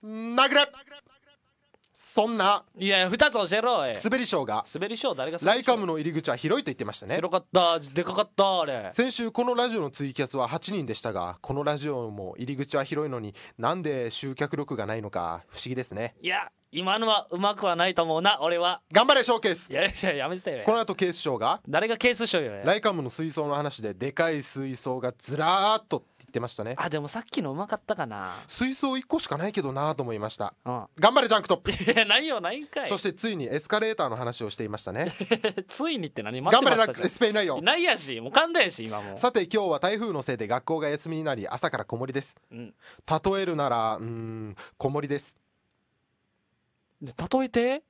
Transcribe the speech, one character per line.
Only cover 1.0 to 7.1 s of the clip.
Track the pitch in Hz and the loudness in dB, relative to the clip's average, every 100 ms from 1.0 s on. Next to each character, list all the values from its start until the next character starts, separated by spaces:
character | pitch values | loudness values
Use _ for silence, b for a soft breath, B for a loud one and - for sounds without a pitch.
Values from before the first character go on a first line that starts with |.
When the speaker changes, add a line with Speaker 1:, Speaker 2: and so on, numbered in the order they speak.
| _ 277 285 285 _ _ _ _ - | _ _ _ _ _ _ _ _ -20
Speaker 1:
そ | - - - 214 | -14 -2 2 2
ん | 226 | 4
な | 196 202 - - | 4 4 0 -4
い | 196 | 2
Speaker 2:
や、 | 196 185 | 4 4
二 | 226 294 | 6 4
つ | |
教 | 233 185 202 | 4 2 2
え | |
ろ、 | 226 233 | 2 2
お | 139 | 2
い。 | 107 | 0
Speaker 1:
滑 | 220 254 | 0 0
り | 240 | 2
シ | |
ョ | 175 | 0
ー | 127 | 0
が、 | 107 - | -2 -4
Speaker 2:
滑 | 151 196 | -6 -6
り | 220 | -2
シ | 277 | -2
ョ | |
ー、 | |
誰 | 147 135 | -2 -4
が | 170 | 0
滑 | |
り | |
シ | |
ョ | 160 | 2
ー？ | |
Speaker 1:
ラ | 233 | 4
イ | |
カ | 262 240 | 4 2
ム | 190 | 2
の | 160 | -2
入 | 151 | -2
り | 160 | -2
口 | 151 | -2
は | 123 | -2
広 | 151 233 | 0 0
い | |
と | 202 | -2
言 | |
っ | 131 | -4
て | 107 | -6
ま | |
し | 104 | -6
た | |
ね。 | 98 | -4